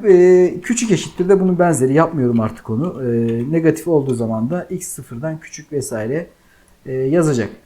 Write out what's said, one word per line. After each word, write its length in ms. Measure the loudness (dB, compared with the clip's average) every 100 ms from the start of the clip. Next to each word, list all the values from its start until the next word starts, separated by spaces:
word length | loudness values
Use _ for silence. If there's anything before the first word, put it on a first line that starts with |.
| 4
e, 540 | 6 8 6 4 0
küçük 300 | -6 -4 0
eşittir 380 | 0 -2 -4 2
de 100 | 2
bunun 200 | 2 2
benzeri 340 | 2 2 2
yapmıyorum 460 | 2 0 0 0 0
artık 300 | -2 -6 -8
onu. 340 | -4 -4 -6
E, 40 | -2 -2 0 -2 -2
negatif 360 | 0 2 0 0
olduğu 260 | 0 0
zaman 360 | -2 -2 -2 -2
da 140 | -4
x 240 | -6 -10 -10
sıfırdan 520 | -14 -14 -10 -8 -10
küçük 320 | -12 -20 -8
vesaire, 560 | -8 -6 -6 -6 -6 -8 _ _ _ _ _ -10
e, 80 |
yazacak. 560 | -4 0 0 2 0 -4 -10